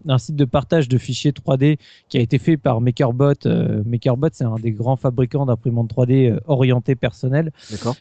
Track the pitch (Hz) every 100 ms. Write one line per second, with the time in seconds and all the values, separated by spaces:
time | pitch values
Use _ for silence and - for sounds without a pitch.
0 | 156 131 - 147 135 147 135 165 123 127
1 | - 120 147 139 - 135 143 151 - -
2 | - - 113 135 - 160 143 117 123 120
3 | 135 120 143 143 - 113 117 107 107 117
4 | 139 123 156 - 123 110 113 104 117 131
5 | 135 120 127 143 139 117 127 117 113 -
6 | 123 135 127 107 - 139 131 123 - 135
7 | 123 - 127 139 160 - - 104 113 131